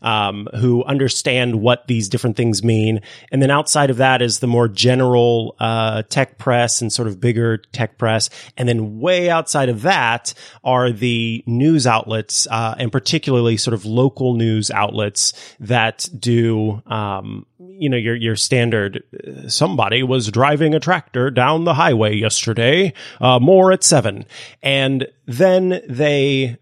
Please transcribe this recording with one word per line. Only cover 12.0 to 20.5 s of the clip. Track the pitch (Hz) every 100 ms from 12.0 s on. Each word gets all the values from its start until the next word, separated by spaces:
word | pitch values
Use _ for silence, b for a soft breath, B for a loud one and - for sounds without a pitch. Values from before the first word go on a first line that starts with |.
| 107 110 107 - -
uh, | 113 113 -
and | 123
particularly | 135 - 160 - 127 117 110
sort | -
of | 110 104
local | 113 135 - 127
news | 120 113 110 101
outlets | 107 104 110 104 - - B B B
that | 104 120 113 - - 117
do, | 120 117 113 110 107 104 -
um, | 110 104 98 104 104 - _
you | 180 196 151
know, | 123
your, | 113
your | 120 113 107
standard, | - 127 120 113 98 95 - - -
uh, | 67 67
somebody | - 160 156 101 117
was | 131 131 107
driving | 107 139